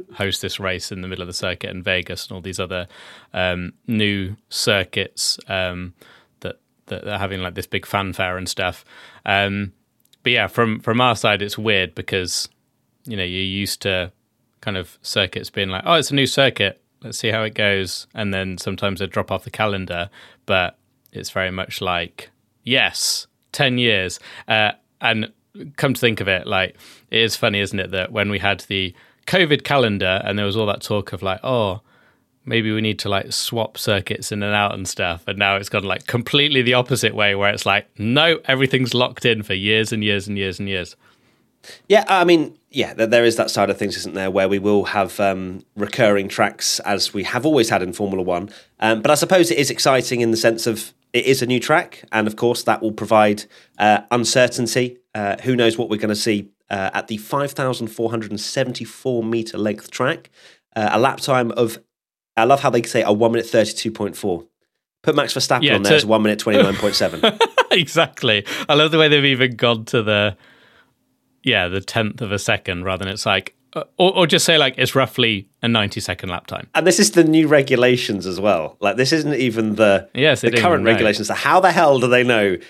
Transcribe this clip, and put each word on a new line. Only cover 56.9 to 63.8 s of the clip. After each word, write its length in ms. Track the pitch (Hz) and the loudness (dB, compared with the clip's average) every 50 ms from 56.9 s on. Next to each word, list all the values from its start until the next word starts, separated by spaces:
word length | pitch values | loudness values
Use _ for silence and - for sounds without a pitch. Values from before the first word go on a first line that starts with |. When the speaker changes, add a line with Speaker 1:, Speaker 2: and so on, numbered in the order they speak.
| - | -4
Speaker 2:
at 140 | 101 - - | -6 -6 -6
the 100 | 110 107 | -8 -12
five 340 | 107 - - 139 143 139 | -8 -6 -4 -4 -4 -4
thousand 360 | 139 - 139 131 123 - 117 110 | -4 -4 -4 -4 -4 -4 -6 -10
four 220 | - - 117 110 | -6 -4 -4 -4
hundred 220 | 113 117 110 104 | -4 -4 -6 -6
and 100 | 107 101 | -8 -8
seventy-four 800 | - - - 139 131 123 123 - 117 - - - - 135 127 117 110 | -8 -6 -4 -4 -4 -4 -4 -8 -10 -14 -14 -8 -6 -4 -2 -2 -2
metre 360 | 110 113 117 113 113 - 92 | -2 -2 -2 -4 -4 -6 -4
length 320 | 104 107 104 104 - - | -2 -2 -4 -4 -8 -12
track. 400 | - - 123 131 165 165 - _ _ _ - - - _ _ _ - | -6 -4 -2 -2 -2 -4 -8 _ _ _ -20 -20 -20 _ _ _ -6
Uh, 140 | 113 107 107 | -4 -2 0
a 80 | - 107 | 2 2
lap 200 | 120 135 - - | 2 2 0 -2
time 300 | - - 135 127 120 117 | -2 0 0 2 0 0
of, 260 | 110 120 123 113 107 - - _ _ _ _ _ _ _ _ _ - | 0 0 0 -2 -2 -6 -16 _ _ _ _ _ _ _ _ _ -2
I 100 | - 113 | 2 4
love 160 | 120 139 135 | 6 4 4
how 100 | 139 139 | 4 2
they 100 | 113 123 | 2 2
say 220 | 113 - - 123 104 | 0 0 0 0 2
a 100 | 104 104 | 4 4
one 180 | 104 113 117 | 4 4 4
minute 140 | 117 117 113 - | 4 2 -2 0
thirty-two 440 | - 117 107 107 - - | 2 2 2 2 0 -6